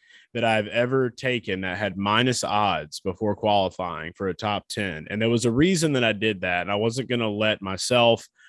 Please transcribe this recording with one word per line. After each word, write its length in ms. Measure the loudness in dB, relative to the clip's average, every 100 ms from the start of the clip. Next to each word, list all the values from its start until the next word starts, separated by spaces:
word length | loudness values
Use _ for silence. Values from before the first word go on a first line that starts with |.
| _ -20 _
that 100 | -2
I've 240 | 2 2 0
ever 420 | 0 0 0 0
taken 520 | -2 -4 -4 -4 -4
that 160 | -4 -4
had 200 | -4 -2
minus 460 | 2 4 4 0
odds 560 | 0 0 2 0 -4 -8
before 360 | -8 -4 -4 -2
qualifying 760 | 0 2 0 -4 -8 -8 -10
for 140 | -6 -6
a 40 |
top 340 | -4 -4 -4 -6
ten. 400 | -6 -6 -8 -8
And 120 | -2
there 80 | 0
was 160 | 2 2
a 60 |
reason 420 | 4 4 4 2
that 100 | 2
I 100 | 0
did 280 | 0 -2 -2
that. 200 | -2 -2
And 100 | 0
I 40 | 0
wasn't 340 | 0 -2 -4
gonna 200 | -2 -2
let 320 | 0 0 0
myself 640 | -4 -6 0 4 6 4 0 _